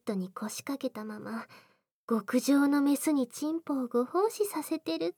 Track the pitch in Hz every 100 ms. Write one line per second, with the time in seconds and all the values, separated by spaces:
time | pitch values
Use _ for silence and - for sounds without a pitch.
0 | - 196 185 - 214 - - 269 254 214
1 | 214 214 208 226 - - _ _ _ _
2 | - 226 - 254 262 285 285 285 277 277
3 | 320 285 247 - 302 330 - 269 240 240
4 | 254 349 427 - 415 311 - 311 - 330
5 | 330